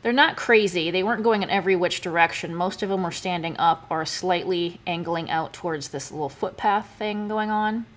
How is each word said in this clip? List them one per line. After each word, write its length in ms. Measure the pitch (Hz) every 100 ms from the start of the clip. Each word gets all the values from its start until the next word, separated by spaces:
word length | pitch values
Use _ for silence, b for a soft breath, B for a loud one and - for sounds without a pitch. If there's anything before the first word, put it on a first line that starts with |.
They're 100 | 226
not 240 | 247 311 320
crazy. 540 | - 226 208 175 160
They 120 | 175
weren't 200 | 190 226
going 200 | 226 220
in 80 | 196
every 260 | 196 175 185
which 240 | 175 -
direction. 540 | - 170 165 - 160
Most 280 | 165 180 190
of 60 | 202
them 140 | 196
were 80 | 180
standing 460 | 160 190 180 165 -
up 260 | 165 165 -
or 160 | 160 160
slightly 760 | - 185 175 - 180 170 170 -
angling 440 | 170 170 170 165
out 220 | 160 160
towards 360 | - 180 156 135
this 220 | 143 -
little 200 | 151 147
footpath 640 | - 214 - 214 202 214 -
thing 300 | 214 208 208
going 220 | 214 214
on. 340 | 214 214 220 226